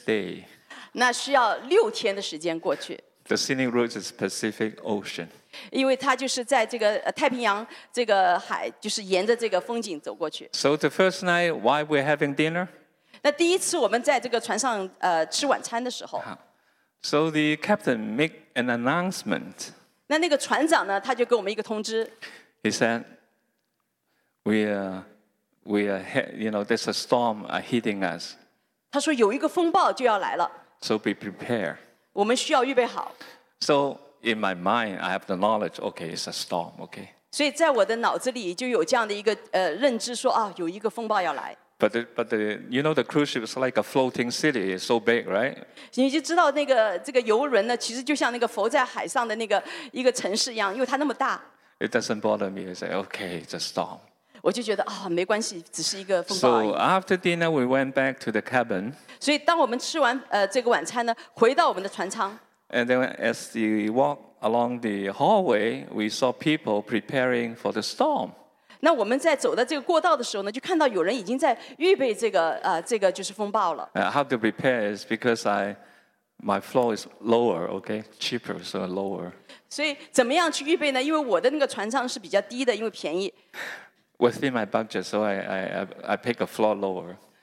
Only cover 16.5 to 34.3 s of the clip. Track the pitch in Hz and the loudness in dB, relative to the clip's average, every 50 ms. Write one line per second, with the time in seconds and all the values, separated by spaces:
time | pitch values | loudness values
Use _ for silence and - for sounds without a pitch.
16.5 | _ _ _ _ _ _ _ _ _ _ - - - 147 160 160 151 156 151 151 | _ _ _ _ _ _ _ _ _ _ -6 0 2 2 2 2 2 2 2 2
17.5 | 151 151 - - 214 202 - 147 123 110 107 107 107 131 156 160 - - - _ | 0 0 0 0 0 0 2 0 0 0 -2 -4 0 0 -2 -2 -2 -10 -20 _
18.5 | _ 123 120 123 120 117 120 131 151 175 180 190 185 - - 110 90 - - 92 | _ -2 0 0 0 0 0 0 0 2 0 -2 -4 -6 -4 -4 -4 -4 -4 -10
19.5 | - - - - - - _ _ _ _ _ - 294 311 349 339 294 269 - - | -14 -14 -16 -16 -16 -20 _ _ _ _ _ -2 0 2 2 2 2 0 0 0
20.5 | 220 226 294 311 330 240 180 196 196 196 - 254 254 233 240 - 240 220 196 196 | 0 2 4 4 4 2 2 2 -2 -2 0 -2 0 0 2 2 2 2 2 -2
21.5 | 220 208 208 - 214 214 208 220 220 226 226 - - _ - - - - - _ | -4 -4 -4 -4 -6 -4 -4 -2 -2 -2 -4 -4 -8 _ -20 -20 -20 -20 -20 _
22.5 | _ _ - 107 107 - 127 113 117 117 - - - _ _ _ _ _ _ _ | _ _ -2 -2 2 2 2 2 2 0 -4 -10 -18 _ _ _ _ _ _ _
23.5 | _ _ _ _ _ _ _ _ _ _ _ _ _ _ _ _ _ _ _ 104 | _ _ _ _ _ _ _ _ _ _ _ _ _ _ _ _ _ _ _ 0
24.5 | 107 107 107 104 101 98 98 95 92 95 92 - - _ _ _ _ _ _ _ | 2 2 2 0 0 -2 -4 -6 -6 -10 -12 -16 -20 _ _ _ _ _ _ _
25.5 | _ _ _ - 104 104 104 101 98 95 95 - - 135 - - - - 107 110 | _ _ _ 0 0 2 2 2 0 -2 -4 -2 -2 -2 -2 -2 -6 -6 -4 -2
26.5 | 104 101 104 - 117 110 - 113 101 - - - 135 123 120 117 110 107 95 - | -2 -2 0 0 0 0 0 -2 -4 -4 0 2 2 4 4 2 0 -2 -6 -6
27.5 | - 90 - - 127 120 - 117 101 98 95 87 85 85 - - - - _ _ | -6 -6 -4 -2 -2 -2 0 -2 -2 -2 -2 -4 -4 -6 -10 -14 -16 -20 _ _
28.5 | _ _ _ _ _ _ _ _ - 285 285 320 302 240 220 196 233 285 311 294 | _ _ _ _ _ _ _ _ -4 0 0 0 4 4 4 4 4 0 -2 0
29.5 | - 349 339 339 339 381 320 220 180 - 254 233 214 196 170 101 110 170 - - | 0 2 2 4 4 4 4 4 2 2 2 2 2 2 0 -2 0 0 -2 -2
30.5 | - - - _ _ _ - - - - - 110 101 - - 104 92 - - - | -4 -12 -20 _ _ _ -2 -2 -2 0 0 -2 -4 -2 -6 -10 -10 -10 -4 -4
31.5 | 120 110 92 76 71 - - _ _ _ _ _ _ 190 202 220 247 254 - - | -2 -2 -2 -4 -6 -8 -16 _ _ _ _ _ _ 0 2 2 2 0 2 2
32.5 | 311 277 247 269 269 247 240 - 196 170 - - - - - - - - _ _ | 2 4 4 4 2 2 2 2 -2 -8 -8 -10 -12 -16 -20 -20 -20 -20 _ _
33.5 | _ _ - - 151 139 143 135 139 - - - _ _ - 117 | _ _ 0 2 4 4 2 0 -2 -8 -14 -20 _ _ -2 -2